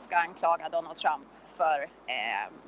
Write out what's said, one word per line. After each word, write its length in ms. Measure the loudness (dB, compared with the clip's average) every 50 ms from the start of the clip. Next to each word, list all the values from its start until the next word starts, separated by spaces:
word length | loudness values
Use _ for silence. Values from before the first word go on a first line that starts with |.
ska 160 | -8 -2 0 2
anklaga 520 | 2 0 0 0 2 2 2 2 0 -2
Donald 280 | -4 -4 -4 -6 -6 -2
Trump 280 | 0 0 0 -2 -4 -12 -20 -20 -20 -10
för, 340 | -2 0 2 4 2 2 0 -4 -10 -12 -8
eh, 460 | -6 -4 -2 -2 -2 -2 -4 -4 -6 -10 -16 -20